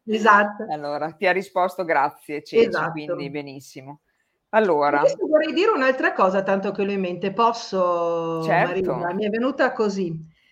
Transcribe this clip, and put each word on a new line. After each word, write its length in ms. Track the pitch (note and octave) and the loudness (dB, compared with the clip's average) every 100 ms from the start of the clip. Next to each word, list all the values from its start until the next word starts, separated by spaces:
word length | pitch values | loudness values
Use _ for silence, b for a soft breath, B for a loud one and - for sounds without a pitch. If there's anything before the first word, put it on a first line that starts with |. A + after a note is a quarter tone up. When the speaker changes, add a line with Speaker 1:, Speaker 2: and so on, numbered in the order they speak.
| A3 | -6
Speaker 1:
Esatto. 580 | G#3+ G#3+ F3+ D#3 - G#3+ | 0 6 6 4 -2 -8
Speaker 2:
Allora, 420 | D3+ D3 D3 D#3 | -6 -6 -6 -6
ti 120 | D#3 F#3+ | -2 0
ha 60 | |
risposto, 520 | F#3 F#3+ F#3 F#3 F#3 | 0 -2 -2 -2 -2
grazie 600 | E3+ D3+ C3+ - - D3 | 0 2 0 -4 -10 -10
Ceci, 240 | - A3+ G#3+ | -2 2 2
Speaker 1:
Esatto. 240 | E3+ E3 | 2 -4
Speaker 2:
quindi 380 | D#3+ D3+ F3 C#3 | -6 -8 -6 -8
benissimo. 720 | D3 C#3+ C3+ - D3 C3+ D3 _ _ _ _ _ | -10 -12 -14 -18 -18 -18 -18 _ _ _ _ _
Allora. 520 | G#3+ G#3 D3 C#3+ C#3+ | 2 4 4 4 4
Speaker 1:
Adesso 240 | C#5 C#5 D#4 | 2 0 2
vorrei 240 | D#4 D#4 | 2 2
dire 200 | C4+ G#4+ | 0 2
un'altra 420 | F4+ C4 B3+ E4 | 2 2 2 0
cosa, 300 | F4 F#3+ F#3+ | 2 2 2
tanto 280 | F#3+ G3 G3+ | 0 0 -2
che 120 | G3+ | -2
l'ho 80 | G3 | -2
in 100 | G3 | -2
mente. 320 | F#3 F3 G3 | -4 -4 -4
Posso, 1080 | F#3+ A3+ A3+ - F#3+ F3+ F3 E3+ E3+ E3 E3 | 2 2 0 -4 0 0 0 0 -2 -2 -4
Speaker 2:
Certo. 500 | D#3+ F3 G#3 F#3 F3+ | 0 2 2 -2 -2
Speaker 1:
Marisa? 200 | C3 E3+ | -2 -4
Mi 120 | F#3+ G#3 | -2 -2
è 40 | |
venuta 440 | A3+ C4 C#4 C4 | -2 -2 0 0
così. 600 | B3+ G#3 F#3+ F3 E3 - _ _ | 0 -2 -2 -4 -6 -12 _ _